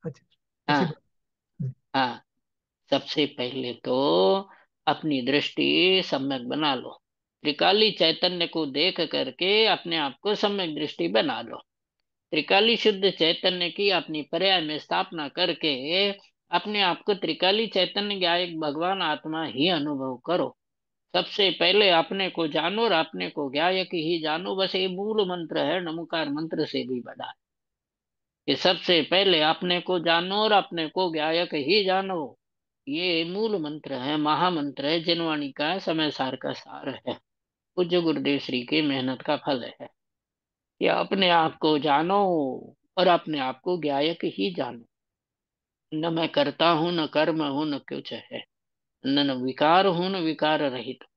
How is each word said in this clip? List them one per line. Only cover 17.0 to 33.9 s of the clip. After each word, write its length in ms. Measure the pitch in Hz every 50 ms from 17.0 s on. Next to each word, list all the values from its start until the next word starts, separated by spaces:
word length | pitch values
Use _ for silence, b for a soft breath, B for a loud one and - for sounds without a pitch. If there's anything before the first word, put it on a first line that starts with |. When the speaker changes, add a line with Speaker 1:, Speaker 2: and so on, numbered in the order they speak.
| -
Speaker 2:
को 120 | - 208
त्रिकाली 520 | 185 - 160 156 156 - 185 196 214 233
चैतन्य 520 | 214 - 196 180 180 - 202 202 208 202 196
गायक 380 | 180 170 170 175 180 175 170 156
भगवान 420 | 156 151 139 151 170 180 190 190 180
आत्मा 420 | 160 151 147 - 156 156 160 160
ही 220 | 139 110 131 139 180
अनुभव 460 | 185 156 143 151 147 135 131 131 127 120 _
करो। 300 | - 170 180 135 123 - _ _ _ _ _ _ _ _ _ _ _ _
सबसे 360 | 180 180 - - - 202 190
पहले 400 | 160 - 170 175 185 208 214 196
अपने 380 | 175 165 160 - 190 196 190 180
को 160 | - - 165 156
जानो 360 | 143 160 151 170 196 214 233
और 80 | 226 190
अपने 340 | 160 160 - - 180 175 175
को 180 | - - 147 139
गायक 440 | 127 143 160 180 185 190 185 175 -
ही 240 | 175 151 160 175 170 156
जानो। 320 | 156 151 165 185 202 202
बस 180 | 190 190 185 -
ये 140 | 190 185 190
मूल 320 | 180 180 202 214 220 214 202 180
मंत्र 280 | 180 175 170 151 156 156
है, 200 | 147 139 160 190 185
नमोकार 480 | 165 160 165 170 - - 165 156 143
मंत्र 360 | 143 147 160 160 185 160 151
से 180 | 139 - 135 127
भी 160 | 120 127 123
बड़ा 260 | 120 - 117 - -
है 80 | - - _ _ _ _ _ _ _ _ _ _ _ _ _ _ _ _ _ _ _ _ _ _ -
कि 80 | 143
सबसे 440 | - - 180 185 175 - - 180 165 143 -
पहले 300 | 170 185 196 196 180 156 151
अपने 380 | 156 165 - - 180 180 180
को 180 | 170 - 185 180
जानो 360 | 160 165 165 170 175 185 196
और 160 | 208 214 220 214
अपने 340 | 196 190 - - 170 160 151
को 220 | _ 180 185 180
गायक 440 | 160 156 151 156 165 170 180 170 -
ही 280 | 156 139 139 185 214 202
जानो। 520 | 190 185 190 190 190 190 170 147 120 - _ _ _ _ _ _ _ _ _ _
ये 380 | - 139 160 175 185 170 160 160
मूल 300 | 170 180 196 220 226 214 196
मंत्र 340 | 156 147 151 151 - 147